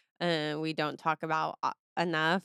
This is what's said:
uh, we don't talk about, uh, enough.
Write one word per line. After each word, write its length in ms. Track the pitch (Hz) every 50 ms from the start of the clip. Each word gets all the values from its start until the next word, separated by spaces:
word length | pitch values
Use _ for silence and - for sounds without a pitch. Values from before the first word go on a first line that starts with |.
| _ _ _ -
uh, 380 | 170 175 170 156 151 151 151 151
we 140 | 160 160 160
don't 260 | 156 151 147 135 139
talk 240 | - 160 156 - -
about, 340 | 160 156 160 156 151 - - -
uh, 100 | 135 - _ _ _ - -
enough. 460 | 170 175 165 156 156 160 175 196 -